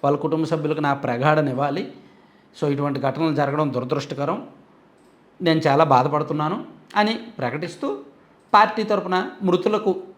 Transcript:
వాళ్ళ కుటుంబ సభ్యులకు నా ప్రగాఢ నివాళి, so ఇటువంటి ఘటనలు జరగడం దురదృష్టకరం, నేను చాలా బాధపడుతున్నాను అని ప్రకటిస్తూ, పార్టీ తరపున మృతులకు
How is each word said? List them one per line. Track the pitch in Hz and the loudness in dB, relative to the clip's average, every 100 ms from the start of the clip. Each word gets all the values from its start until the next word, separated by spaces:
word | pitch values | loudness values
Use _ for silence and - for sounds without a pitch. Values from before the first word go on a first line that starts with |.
వాళ్ళ | 143 143 | 2 0
కుటుంబ | 156 160 | 0 -2
సభ్యులకు | 156 160 151 156 | -2 -2 -2 -2
నా | 147 | 0
ప్రగాఢ | 139 131 120 143 156 | -2 -2 0 2 2
నివాళి, | 143 127 143 147 247 - - _ _ _ _ - | 2 0 -2 -4 -8 -14 -20 _ _ _ _ -4
so | 151 | -2
ఇటువంటి | 139 143 135 | -2 -2 -2
ఘటనలు | 135 131 160 | -2 0 0
జరగడం | 147 143 147 151 | 0 0 0 -2
దురదృష్టకరం, | 151 127 143 135 135 143 208 - - _ _ _ _ _ _ _ _ | -2 -4 -4 -4 -6 -4 -4 -8 -20 _ _ _ _ _ _ _ _
నేను | 175 160 156 | 0 2 4
చాలా | 139 | 4
బాధపడుతున్నాను | 160 131 139 147 151 151 151 214 - - - 208 | 6 6 4 0 -2 -4 -4 -4 -10 -18 -4 0
అని | 214 | 0
ప్రకటిస్తూ, | 226 - - 127 139 170 - 285 415 - - _ _ _ | 0 -8 -6 -6 -4 -10 -8 -8 -8 -12 -20 _ _ _
పార్టీ | 208 214 214 | 6 6 2
తరపున | 214 208 180 185 - - | -2 -2 0 -2 -2 -2
మృతులకు | 196 180 196 214 214 180 - | 0 2 2 0 0 -4 -6